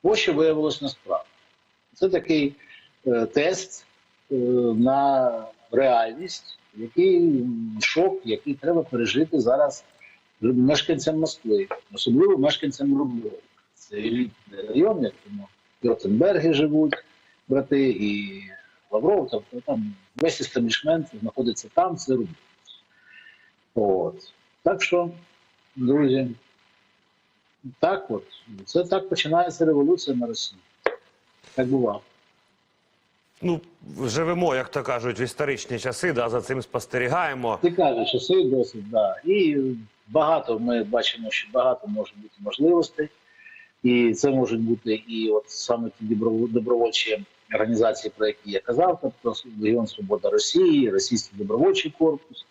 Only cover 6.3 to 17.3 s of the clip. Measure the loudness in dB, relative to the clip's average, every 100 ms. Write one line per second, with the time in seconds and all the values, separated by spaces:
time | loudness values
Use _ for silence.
6.3 | -12 -16 -20 _ -14 -4 2 4 6 4
7.3 | 2 0 -4 -6 -4 -2 2 0 0 -4
8.3 | -4 -4 -4 0 0 0 -2 0 0 0
9.3 | 0 2 2 2 0 _ _ -20 _ _
10.3 | _ 0 4 4 2 0 0 0 0 -2
11.3 | -4 0 0 0 -8 _ -6 0 4 4
12.3 | 4 2 0 -4 -2 0 0 0 -4 -8
13.3 | -12 _ _ _ _ -12 -6 -4 -2 -4
14.3 | -6 -20 -14 -4 2 2 2 -4 -6 -16
15.3 | -16 -16 _ _ _ 0 0 0 4 4
16.3 | 4 2 2 2 2 2 -2 _ _ _